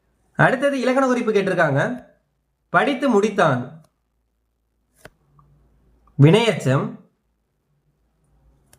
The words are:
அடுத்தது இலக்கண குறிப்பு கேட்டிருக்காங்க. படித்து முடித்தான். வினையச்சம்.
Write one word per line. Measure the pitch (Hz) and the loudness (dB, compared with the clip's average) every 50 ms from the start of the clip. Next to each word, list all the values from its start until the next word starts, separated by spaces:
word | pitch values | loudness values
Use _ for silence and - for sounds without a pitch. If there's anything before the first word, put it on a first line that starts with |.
| _ _ _ _ _ _ _ | _ _ _ _ _ _ _
அடுத்தது | - 151 180 240 247 285 285 277 262 | 0 0 2 2 0 -2 -2 -2 -2
இலக்கண | 240 254 254 277 269 | -2 -2 0 0 0
குறிப்பு | 254 247 233 202 214 | 0 0 -2 -2 -2
கேட்டிருக்காங்க. | 196 202 180 185 175 175 165 147 135 143 180 226 247 - - - _ _ _ _ _ _ _ _ _ _ _ _ | -2 0 0 -2 0 0 0 0 0 -2 -2 -4 -6 -10 -16 -20 _ _ _ _ _ _ _ _ _ _ _ _
படித்து | - 175 214 262 285 254 285 262 220 202 | -2 0 0 0 -2 -2 -2 0 0 2
முடித்தான். | 202 220 202 202 175 151 127 120 123 - - - - _ _ _ _ _ _ _ _ _ _ _ _ _ _ _ _ _ _ _ _ _ _ _ - - _ _ _ _ _ _ _ _ _ _ _ _ _ _ _ _ _ _ _ _ _ - | 0 0 0 0 0 0 0 -2 -6 -10 -16 -20 -20 _ _ _ _ _ _ _ _ _ _ _ _ _ _ _ _ _ _ _ _ _ _ _ -20 -20 _ _ _ _ _ _ _ _ _ _ _ _ _ _ _ _ _ _ _ _ _ 4
வினையச்சம். | 135 156 190 220 233 220 165 - - 131 131 156 202 - - - - _ _ _ _ _ _ _ _ _ _ _ _ _ _ _ _ _ _ _ _ _ _ _ _ _ _ _ _ _ _ _ _ _ _ | 4 6 6 4 2 0 -2 -2 -2 -2 -2 -2 -4 -6 -10 -16 -20 _ _ _ _ _ _ _ _ _ _ _ _ _ _ _ _ _ _ _ _ _ _ _ _ _ _ _ _ _ _ _ _ _ _